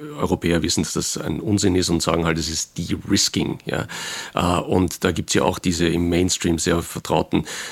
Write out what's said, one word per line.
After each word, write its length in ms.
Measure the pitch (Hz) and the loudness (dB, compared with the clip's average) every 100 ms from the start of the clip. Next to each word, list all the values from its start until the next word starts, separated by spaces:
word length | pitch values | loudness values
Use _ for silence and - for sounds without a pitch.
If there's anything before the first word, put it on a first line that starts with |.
| - 73 | -10 -6
Europäer 440 | - 87 87 85 | -2 0 2 0
wissen, 200 | 87 - | 2 0
dass 120 | 87 | -2
das 220 | - - - | -2 -4 -4
ein 220 | - 73 | -4 -4
Unsinn 380 | - 104 95 90 | 0 2 4 2
ist 120 | 87 | 2
und 140 | 85 | 2
sagen 220 | - 82 | 2 2
halt, 120 | 85 82 | 2 2
es 140 | 78 | 0
ist 260 | 80 - - | -4 -6 -6
De-Risking, 800 | 85 - - 98 - - - - | -4 -4 0 0 2 0 -2 -4
ja. 220 | - - - - - - - | -4 -4 -4 -8 -10 -10 -4
Äh, 260 | - 87 87 | 0 2 2
und 420 | - 92 90 - | 2 2 2 0
da 80 | 95 | -2
gibt's 220 | 82 82 | 0 0
ja 100 | - | 2
auch 160 | 69 90 | 2 0
diese 260 | 90 82 85 | -2 2 2
im 220 | 82 87 | 2 2
Mainstream 500 | 87 90 - 92 85 | 2 2 0 0 2
sehr 240 | - 85 | 2 0
vertrauten, 640 | 82 - - 80 85 87 - - - | -2 -8 0 0 2 0 -2 -8 -10